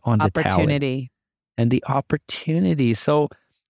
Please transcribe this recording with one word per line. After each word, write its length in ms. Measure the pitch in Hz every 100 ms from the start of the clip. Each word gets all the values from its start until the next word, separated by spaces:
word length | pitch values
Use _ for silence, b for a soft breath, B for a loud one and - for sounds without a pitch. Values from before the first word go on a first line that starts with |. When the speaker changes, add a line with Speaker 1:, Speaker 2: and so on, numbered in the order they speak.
| -
Speaker 1:
on 140 | 110
the 120 | 104
talent 160 | 165 156
Speaker 2:
Opportunity. 640 | 92 151 143 139 131 127 _ _ _ _ -
Speaker 1:
and 120 | 117
the 140 | 127 -
opportunity. 1080 | 139 - 151 - - - 160 185 156 120
So, 340 | 113 - 147 147 b b b _